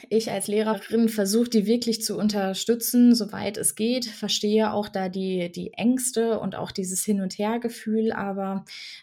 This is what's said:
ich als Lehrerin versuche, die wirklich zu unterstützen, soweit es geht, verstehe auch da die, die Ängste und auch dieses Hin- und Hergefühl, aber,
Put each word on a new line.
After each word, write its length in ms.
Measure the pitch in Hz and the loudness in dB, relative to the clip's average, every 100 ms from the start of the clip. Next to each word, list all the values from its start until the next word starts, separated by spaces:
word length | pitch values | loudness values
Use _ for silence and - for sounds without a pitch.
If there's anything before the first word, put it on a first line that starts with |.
| - | -2
ich 220 | 220 - | 0 0
als 160 | 196 190 | -4 -2
Lehrerin 640 | 208 214 208 - 226 226 | 0 0 -2 0 2 2
versuche, 420 | 220 196 220 240 | 2 2 2 4
die 160 | 220 196 | 2 4
wirklich 340 | 240 233 214 | 2 0 -2
zu 160 | - 196 | -4 0
unterstützen, 1000 | 214 208 190 190 - 233 - 247 240 | 0 0 -2 -2 -2 -2 2 6 8
soweit 440 | 226 208 202 202 208 | 8 2 -6 -6 -4
es 160 | - | -4
geht, 320 | - 226 254 240 | -2 0 -2 -4
verstehe 640 | - 202 - 208 214 214 | -6 -4 0 2 4 2
auch 160 | 208 208 | 0 -2
da 200 | 196 190 | -4 -4
die, 420 | 190 190 185 175 | -4 -2 -2 -4
die 200 | 180 - | -6 -10
Ängste 640 | - 226 254 247 226 226 214 | 0 2 2 0 0 0 0
und 160 | 190 | -4
auch 160 | - 185 | -6 -8
dieses 340 | - 185 185 | -6 -6 -4
Hin- 160 | - 202 | 0 0
und 160 | 185 - | -2 -2
Hergefühl, 760 | 208 233 233 233 220 220 220 | -2 -2 -4 -6 -2 0 0
aber, 520 | - 196 196 196 196 - - - - | -2 -4 -4 -4 -6 -8 -16 -18 -20